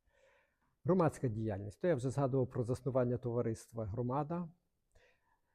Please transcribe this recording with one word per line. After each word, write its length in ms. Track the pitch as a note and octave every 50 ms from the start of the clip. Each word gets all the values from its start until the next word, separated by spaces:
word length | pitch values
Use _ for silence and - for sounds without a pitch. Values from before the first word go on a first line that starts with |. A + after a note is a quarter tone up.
| _ _ _ _ _ _ _ _ _ _ _ _ _ _ _ _ -
Громадська 440 | C#3 F3+ F#3+ E3 C#3+ - - - B2
діяльність. 520 | G#2 A2 A2 A2 G2+ G2 G2+ G#2 - -
То 80 | - F3+
я 60 | D#3+
вже 160 | B2 A#2+ C3+
згадував 400 | - C#3 C#3+ B2+ C3 C3+ B2 -
про 140 | - B2+ A#2+
заснування 540 | A2 B2 - - C3+ A#2 C3 B2 A#2+ B2 A#2
товариства 680 | - B2 A#2 A#2+ A#2 A#2 A2 - - - A2+ A#2 A2
«Громада». 640 | G2 G2 B2 A#2+ B2 B2+ C#3+ D3+ D3 E3+ F3 F3 D#3+ - _ _ _ _ _ _ _ _ _ _ _ _ _ _ _ _ _ _ _